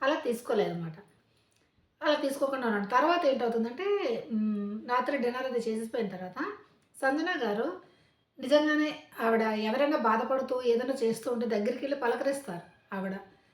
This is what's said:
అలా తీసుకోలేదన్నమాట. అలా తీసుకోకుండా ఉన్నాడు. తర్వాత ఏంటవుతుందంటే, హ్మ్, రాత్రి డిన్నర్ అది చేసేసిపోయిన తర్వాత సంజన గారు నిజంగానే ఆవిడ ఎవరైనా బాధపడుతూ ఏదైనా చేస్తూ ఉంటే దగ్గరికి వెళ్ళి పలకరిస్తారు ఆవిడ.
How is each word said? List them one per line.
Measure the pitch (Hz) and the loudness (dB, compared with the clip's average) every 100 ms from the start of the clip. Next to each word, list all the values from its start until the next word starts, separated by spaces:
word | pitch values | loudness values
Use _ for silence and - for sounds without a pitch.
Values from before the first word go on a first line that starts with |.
అలా | 269 | 0
తీసుకోలేదన్నమాట. | 311 247 226 - 220 175 170 165 160 - _ _ _ _ _ _ _ _ _ | 0 0 -4 0 0 0 -2 -6 -10 -18 _ _ _ _ _ _ _ _ _
అలా | - | 0
తీసుకోకుండా | 294 269 - 269 269 233 | 2 0 0 -2 0 -2
ఉన్నాడు. | 202 202 | -2 2
తర్వాత | 247 311 349 294 | 4 4 4 4
ఏంటవుతుందంటే, | 240 233 226 226 254 403 403 302 226 - | 2 2 0 -2 -2 0 0 0 -4 -4
హ్మ్, | 220 214 208 202 214 240 | -2 0 -2 -4 -6 0
రాత్రి | 247 254 277 | 0 2 0
డిన్నర్ | 240 247 262 | 0 -2 -2
అది | 240 | -2
చేసేసిపోయిన | 226 220 226 247 202 | -2 -2 -4 -4 -4
తర్వాత | 185 185 214 381 415 - _ _ - | -4 -8 -6 -8 -8 -18 _ _ -2
సంజన | 269 294 349 330 | 0 2 0 0
గారు | 220 208 294 370 - _ _ _ _ - | 0 0 -2 -6 -14 _ _ _ _ -10
నిజంగానే | 247 294 302 302 302 - - - | 4 4 6 2 0 -4 -12 -2
ఆవిడ | 226 226 | 2 2
ఎవరైనా | 220 214 214 262 285 302 | 2 0 0 2 2 2
బాధపడుతూ | 226 226 247 262 233 254 | 2 2 2 -2 0 0
ఏదైనా | 247 233 269 | 2 2 0
చేస్తూ | - 226 220 254 | 0 0 0 -2
ఉంటే | 233 226 | -2 0
దగ్గరికి | 208 214 - | 0 0 -2
వెళ్ళి | 277 277 | -4 -2
పలకరిస్తారు | 240 240 277 277 - 170 - _ _ 196 | 0 0 0 -2 -6 -10 -12 _ _ -6
ఆవిడ. | 190 190 - - _ | -6 -6 -12 -20 _